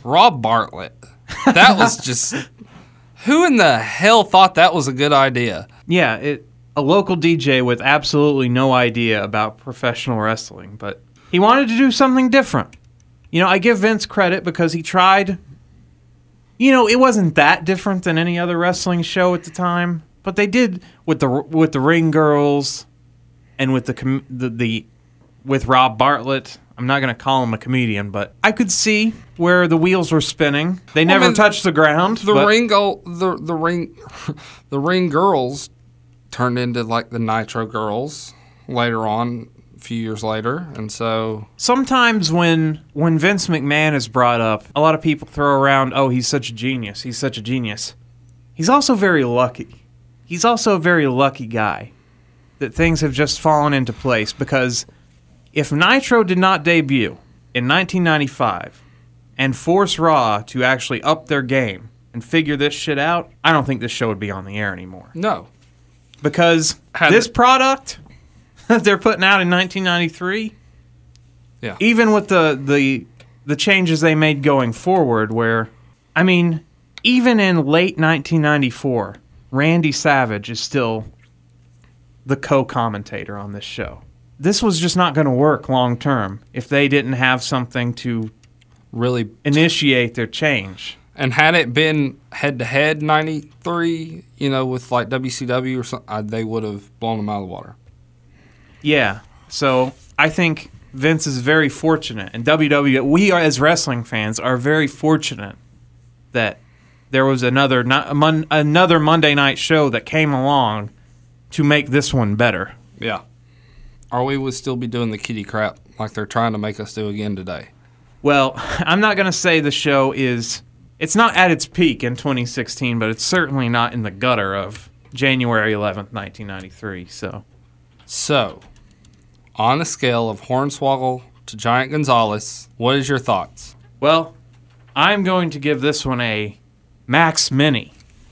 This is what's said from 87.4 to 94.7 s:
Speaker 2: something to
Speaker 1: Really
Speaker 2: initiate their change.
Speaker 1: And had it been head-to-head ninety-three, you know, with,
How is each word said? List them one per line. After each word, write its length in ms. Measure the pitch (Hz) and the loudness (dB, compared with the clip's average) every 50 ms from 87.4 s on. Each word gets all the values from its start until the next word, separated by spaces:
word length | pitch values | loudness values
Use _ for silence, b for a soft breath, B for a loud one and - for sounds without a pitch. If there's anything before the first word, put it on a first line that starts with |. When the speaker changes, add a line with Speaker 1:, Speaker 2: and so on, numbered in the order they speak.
| 127 | -2
Speaker 2:
something 500 | - 151 131 123 117 - 127 120 120 120 | -4 -4 -4 -4 -4 -6 -4 -4 -4 -6
to 360 | - - 123 117 113 110 110 - _ _ _ _ _ _ _ _ _ _ _ | -6 -6 -6 -4 -4 -6 -8 -12 _ _ _ _ _ _ _ _ _ _ _
Speaker 1:
Really 380 | - 117 120 127 123 120 113 104 - _ - | -6 -4 -2 0 0 -2 -4 -6 -8 _ -4
Speaker 2:
initiate 720 | 147 143 151 160 165 160 - 147 139 135 127 123 113 117 | 0 2 4 2 2 2 0 0 2 2 2 0 -2 -2
their 120 | - 117 110 | -6 -8 -6
change. 720 | - - 160 151 139 113 95 95 95 - - - - - _ _ _ | -6 -2 -2 0 0 -2 -4 -8 -12 -16 -16 -18 -18 -20 _ _ _
Speaker 1:
And 160 | - 143 131 | -6 -4 -2
had 240 | 120 151 151 156 170 | 2 4 4 4 4
it 160 | 175 151 120 120 | 2 0 0 0
been 460 | 151 156 156 156 151 143 131 127 - _ - - | 0 0 2 2 0 -2 -2 -4 -10 _ -18 -12
head-to-head 680 | - - 143 139 120 120 113 131 139 147 151 156 151 | -4 -4 -4 -4 -4 -6 -4 0 0 2 0 0 -2
ninety-three, 1200 | 151 151 156 151 156 160 160 151 151 - _ _ - 175 170 170 170 170 165 160 160 160 160 170 - _ _ - | 0 0 0 0 0 -2 -6 -8 -10 -14 _ _ -8 -6 -4 -2 -2 -2 -4 -4 -8 -12 -14 -18 -20 _ _ -6
you 120 | 143 139 | -4 -2
know, 160 | 135 131 131 | -2 -2 -2
with, 260 | 131 | -2